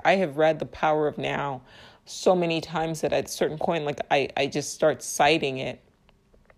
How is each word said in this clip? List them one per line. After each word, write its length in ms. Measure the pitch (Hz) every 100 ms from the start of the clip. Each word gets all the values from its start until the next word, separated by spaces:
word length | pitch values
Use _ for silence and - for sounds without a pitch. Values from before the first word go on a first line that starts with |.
I 120 | 160 196
have 200 | 175 139
read 220 | 156 156
The 80 | 147
Power 400 | - 160 151 151
of 120 | 143
Now 440 | 135 143 143 131 - - - -
so 300 | - - -
many 260 | 180 170 165
times 420 | 147 165 160 160
that 100 | 143
at 140 | 139 -
a 20 |
certain 300 | - 156 156
point, 260 | - 160
like, 160 | 147 143 -
I, 180 | 147 135 -
I 100 | 143
just 260 | 151 139
start 300 | - 156 131
citing 560 | - - 147 160 143 131
it, 260 | 127 123 _ _ _ _ _ _ _